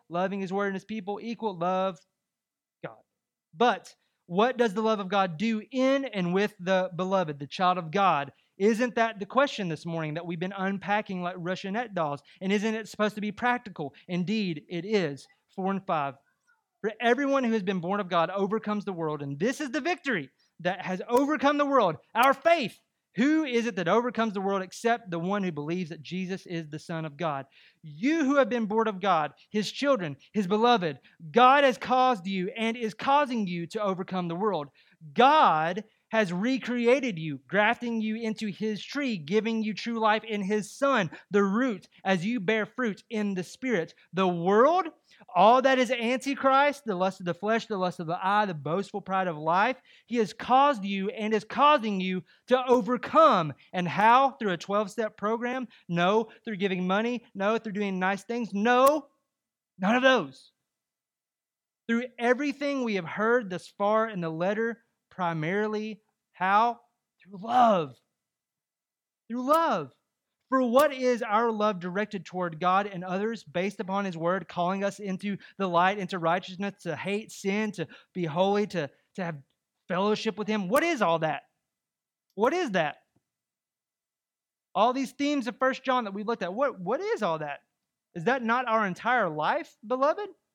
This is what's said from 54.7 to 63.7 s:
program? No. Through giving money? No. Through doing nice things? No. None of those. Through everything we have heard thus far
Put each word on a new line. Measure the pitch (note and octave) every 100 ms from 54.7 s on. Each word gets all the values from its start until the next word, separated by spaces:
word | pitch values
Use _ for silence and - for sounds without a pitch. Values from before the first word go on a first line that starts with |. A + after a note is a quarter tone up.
| G3+ G#3 - G#3+ -
program? | G#3 A3+ A#3+ C4 B3 - -
No. | E3+ F3+ A3 A3 - A#3
Through | G3
giving | G3 F#3 F#3
money? | G3+ A#3 A#3+ _ G3
No. | G3+ A3+
Through | A3
doing | G3 G3+ F#3
nice | F#3 G3
things? | - A#3 A3
No. | G3+ A3+ B3 C4+ D4+ - _ _ _ _ _ _ -
None | F#3 B3
of |
those. | C4 B3 C#3 - _ _ _ _ _ _ _ _ _ _ _ _ _ _ -
Through | A#3 B3 A#3+
everything | A#3+ B3 D4 C#4 C#4+ C#4 A#3
we | G3
have | D#3+
heard | - A3 B3 G3
thus | F3
far | -